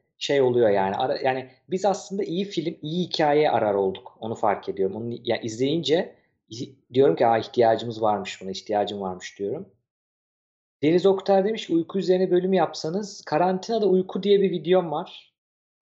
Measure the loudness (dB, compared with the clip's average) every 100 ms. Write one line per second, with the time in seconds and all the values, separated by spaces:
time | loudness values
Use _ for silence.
0 | _ _ 0 2 4 4 4 4 2 0
1 | -2 0 -2 -2 -8 _ -8 -2 0 -2
2 | -6 -6 -4 -4 -4 -4 -6 -8 -6 -4
3 | -4 0 2 4 2 2 2 2 0 -2
4 | -16 _ -10 -2 0 0 -4 -4 -4 -4
5 | -10 -8 -4 -4 -4 -2 -2 -2 0 0
6 | -2 -12 _ _ _ -14 -14 -14 _ 4
7 | 4 4 2 2 0 2 2 2 -2 -2
8 | -2 -2 -6 -12 -10 -12 -4 -2 -2 -4
9 | -8 -10 -14 -8 -6 -6 -12 _ _ _
10 | _ _ _ _ _ _ _ -2 2 4
11 | 4 2 2 2 2 -4 -2 -2 0 -4
12 | 0 2 4 2 2 2 0 -2 -6 -6
13 | -8 -14 -4 0 0 0 -2 0 2 2
14 | 0 -4 2 4 4 -2 2 2 2 -6
15 | -8 -16 _ _ _ _ _ _